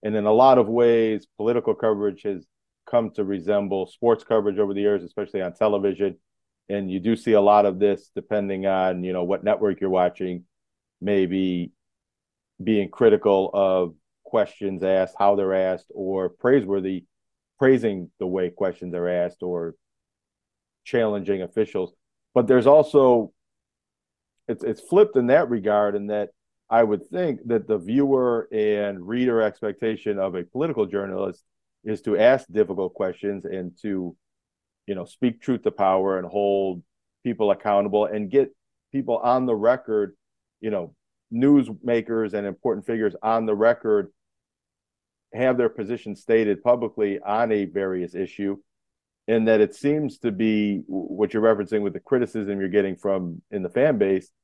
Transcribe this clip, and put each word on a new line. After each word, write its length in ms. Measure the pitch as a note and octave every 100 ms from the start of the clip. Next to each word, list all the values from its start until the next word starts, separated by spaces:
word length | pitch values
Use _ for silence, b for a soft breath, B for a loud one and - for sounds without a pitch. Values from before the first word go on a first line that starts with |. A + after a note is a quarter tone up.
And 120 | G#2+ G#2+
in 100 | G#2
a 60 |
lot 260 | A2 C3 B2+
of 120 | G#2+
ways, 580 | A#2 A#2+ A#2 A2+ G#2+ _ _
political 400 | G#2+ A#2+ - G#2+
coverage 480 | A2+ G#2 G#2 F#2+
has 220 | G#2+ F#2+ - _ _ _ -
come 220 | A#2+ A2+
to 140 | - G2
resemble 600 | G2 E2+ G#2 G2+ F#2+ F2+
sports 360 | - A#2 A2+
coverage 340 | - A2+ G#2 G2
over 160 | G2+
the 60 | G2+
years, 240 | G2+ G2+
especially 380 | F2 - G2 G2+
on 120 | F#2
television. 640 | F2 A2 G#2 G2 F2+ G2 F2+ _ _ _ _ _
And 200 | G2+ F#2+
you 120 | F#2+
do 160 | F#2+ A2+
see 160 | -
a 80 | G#2+
lot 240 | G2+ G#2 G2+
of 120 | F#2
this 320 | G#2 F#2+ _ -
depending 520 | - G#2 G2 F#2+ G2
on, 360 | F#2+ F#2 F2+
you 80 | F2+
know, 140 | F2+ F2
what 180 | G2
network 380 | G2+ G#2+ G#2 F#2
you're 80 | G2
watching, 560 | F#2 F2+ - F#2 F2+ - _ _ _ _ _
maybe 720 | F#2 G2+ F#2 F#2+ F#2+ F2+ F2 _ _ _ _ _ _ _ _ _
being 260 | F#2+ G#2+ G2
critical 600 | - A#2 G#2 G#2 G2 F#2+
of 420 | G2+ G2 F#2 F2+ D#2 _ _
questions 580 | - A#2 G2+ - G2+ F#2+
asked, 340 | F#2+ F#2+ F#2 -
how 160 | G2+ G2+
they're 180 | F#2+ F#2+ F#2+
asked, 180 | F#2 _
or 360 | - F#2+ F#2+ F2+
praiseworthy, 760 | _ B2 C3 F#2+ G2 F#2+ F#2 - _ _ _ _ _
praising 520 | C3 C3 A2+ F#2+ F2 _
the 80 | F#2+
way 220 | F#2 F2+
questions 440 | F2 G2 F2 F2+ F2
are 120 | F2
asked, 340 | F2+ F2 -
or 320 | F2+ F2+ E2 - _ _ _ _ _ _ _ _ _ _ -
challenging 520 | B2 A2+ G#2 F#2 G2
officials. 520 | F2+ - G#2+ G2 F2+ _ _ _ _ B2+
But 120 | A2+
there's 200 | B2+ A#2+
also, 640 | D3 D3 D3 C3 A#2+ G#2 _ _ _ _ _ _ _ _ _ _ _ -
it's, 160 | A2+
it's 180 | - G#2+
flipped 340 | - F3+ G#3 C3+
in 100 | A#2+
that 220 | C#3+ D3
regard, 460 | A#2 G2 G#2 G#2 G2+
in 120 | G2+
that 220 | G#2 G#2 _ _ _ _
I 140 | A3+
would 200 | D#3 G#2 -
think 300 | F3+ F3 A#2+ A#2
that 200 | A2+ G2+
the 100 | G#2+
viewer 680 | F2 B2 C#3 C3+ B2 A#2 -
and 560 | A2 G#2+ G#2 G2+ G2 F2
reader 340 | A#2+ B2+ A#2
expectation 760 | G#2+ - G#2+ G2 A2+ G#2+ - G2+
of 160 | F#2+ F2+
a 80 |
political 420 | F2 B2 D#3+ A#2 G2
journalist 580 | G2 G2 F#2 G2 F2+ _ _ _ _
is 180 | G#2+ G#2+
to 140 | - G2+
ask 280 | A2+ C3+ -
difficult 420 | G2 F#2 F#2 F#2
questions 520 | - F#2+ F2+ G2+ G2 F#2+
and 260 | F#2+ F2+ F2
to, 340 | G#2+ G2 F2+ - _ _ _ _ _ _ -
you 100 | F#2
know, 100 | F2
speak 360 | - B2+ A2+
truth 220 | - B2
to 80 | G#2+
power 460 | - G2 F#2+ F#2+ F#2+
and 100 | F2+
hold 560 | G2 G2+ G2 G2 F2+ - _ _ _
people 280 | B2 A#2 G#2
accountable 540 | G2 G#2+ G2+ G2+ G#2 G#2
and 240 | G#2+ G2+
get 260 | C3 C3 _ _ _ _
people 260 | C#3 B2 A2+
on 280 | A#2+ B2+ B2+
the 100 | A2
record, 600 | A2 B2 - G#2+ G2+ _ _ _ _ _
you 80 | A2
know, 240 | G#2 E2 _ _ _ _
newsmakers 1040 | A#2 C3+ D3 A2+ G#2+ B2 A#2+ A2+ A2+ A2
and 120 | G2+ G2+
important 400 | F#2+ - G#2 F#2+
figures 300 | A2+ A2 F2+
on 240 | A2 A2+ A2
the 100 | G#2
record 560 | A2 A#2 A2+ G#2 F#2 _ _ _ _ _ _ _ _ _ _ _ _
have 240 | A2 C3 B2
their 120 | A#2+
position 460 | - G2+ A#2+ - G2+
stated 480 | - A2+ G#2+ G2
publicly 560 | A#2+ B2 A#2 - G#2 G2
on 320 | G2 G#2 A#2
a 140 | G#2+ G2
various 480 | G2 F#2+ F#2 F2 F2
issue. 420 | F#2 - G2+ G2 _ _ _ _ _ _ -
And 200 | A2+ A2
that 140 | A2
it 140 | G#2 -
seems 420 | C#3+ D3+ D3 -
to 120 | A#2
be 500 | G2 A2 G#2+ G#2 G2 -
w-, 180 | F#2+ E2+ F#2
what 160 | G#2
you're 100 | A2+
referencing 400 | A2 G#2+ F#2 G#2+
with 100 | G2+
the 60 | E2+
criticism 600 | - C3 A#2+ A2+ G2+ G2+
you're 180 | F#2+ G2+
getting 180 | G2 F#2
from 460 | G2+ F#2+ F2+ E2 _
in 100 | G#2
the 80 | F#2
fan 280 | B2 D3 A#2+
base 320 | G2 F#2+ - _